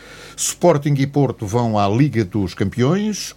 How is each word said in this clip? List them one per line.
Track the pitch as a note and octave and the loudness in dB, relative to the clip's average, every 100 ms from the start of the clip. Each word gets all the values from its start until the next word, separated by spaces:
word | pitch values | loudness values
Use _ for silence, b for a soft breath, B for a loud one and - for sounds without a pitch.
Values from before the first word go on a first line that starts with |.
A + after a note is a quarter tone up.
| B B B - | B B B -8
Sporting | - - F3 D#3 D3 C#3 | -8 0 2 4 2 0
e | C#3 | 0
Porto | D3 C3+ A2 G#2 | 0 0 -2 -2
vão | A2+ A#2+ G#2+ | 0 0 2
à | G2+ | 2
Liga | A2 D3 A2+ G2 | 2 2 2 -2
dos | A2 F#2 | -2 -4
Campeões, | - G2 D#2+ B2 F#3 G#3+ G3+ - | -2 -4 0 2 2 0 -4 -8